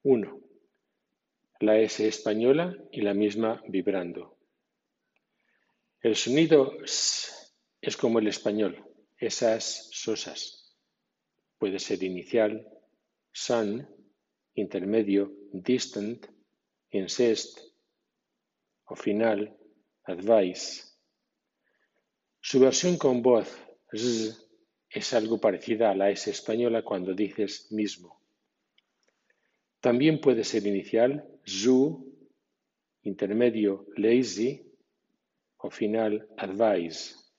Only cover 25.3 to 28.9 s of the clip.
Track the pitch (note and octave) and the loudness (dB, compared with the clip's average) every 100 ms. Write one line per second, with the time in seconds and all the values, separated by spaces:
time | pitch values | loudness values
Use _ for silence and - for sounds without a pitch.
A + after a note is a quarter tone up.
25.3 | A2 A2 F2+ - A2 A2+ G2 G2+ G2+ - | 0 0 0 -4 2 2 4 2 0 -6
26.3 | G2+ - A2+ A#2+ A2+ - G2 F2+ F#2 G2+ | -8 -4 -2 0 0 -2 -6 -4 -2 -4
27.3 | - G2 - _ G#2+ G#2 - F2 _ _ | -2 -6 -6 _ -4 -4 -6 -20 _ _
28.3 | _ _ _ _ _ _ | _ _ _ _ _ _